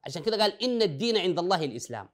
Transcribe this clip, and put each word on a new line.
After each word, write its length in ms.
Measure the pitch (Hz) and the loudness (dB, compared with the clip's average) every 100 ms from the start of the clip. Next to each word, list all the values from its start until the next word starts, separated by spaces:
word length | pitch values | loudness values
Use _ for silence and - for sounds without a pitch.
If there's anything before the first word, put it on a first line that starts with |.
| - | -10
عشان 160 | 165 | -4
كده 200 | 160 214 | -2 2
قال: 200 | 214 - | 0 0
"إن 180 | 247 240 | -2 2
الدين 340 | 208 139 233 220 | 2 2 0 2
عند 220 | 185 170 | 2 0
الله 260 | 175 185 | 2 2
الإسلام". 440 | 151 117 - 113 98 | 0 -6 -10 -12 -12